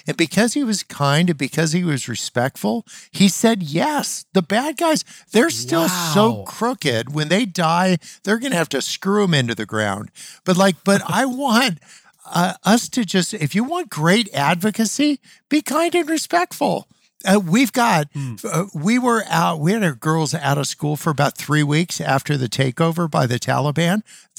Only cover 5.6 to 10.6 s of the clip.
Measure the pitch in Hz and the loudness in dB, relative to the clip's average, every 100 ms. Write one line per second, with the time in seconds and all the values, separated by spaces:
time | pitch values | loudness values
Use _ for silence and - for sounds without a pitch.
5.6 | 123 165 165 180 170 156 220 107 98 - | -2 0 0 -2 0 4 4 2 -8 -6
6.6 | 233 262 147 113 120 147 151 185 240 175 | -4 -2 0 0 -2 -4 0 0 0 0
7.6 | 165 170 185 175 - - - 220 269 170 | 0 2 2 0 -2 -12 -2 -2 0 -2
8.6 | 156 139 - - 190 208 202 151 123 110 | -2 -2 -4 -6 -2 0 2 2 0 -2
9.6 | 107 110 104 98 107 - - - - 180 | -4 -2 0 -2 -6 -16 -20 -10 -2 4